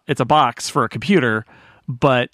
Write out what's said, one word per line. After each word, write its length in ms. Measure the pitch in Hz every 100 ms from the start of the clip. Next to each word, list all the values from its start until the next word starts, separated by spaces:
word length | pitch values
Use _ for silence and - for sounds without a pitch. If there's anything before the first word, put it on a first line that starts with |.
| -
it's 160 | 135
a 40 | 123
box 440 | 151 127 - -
for 140 | 147
a 60 | 113
computer, 560 | 120 135 190 123 110 - - _ _ -
but 420 | 120 143 127 120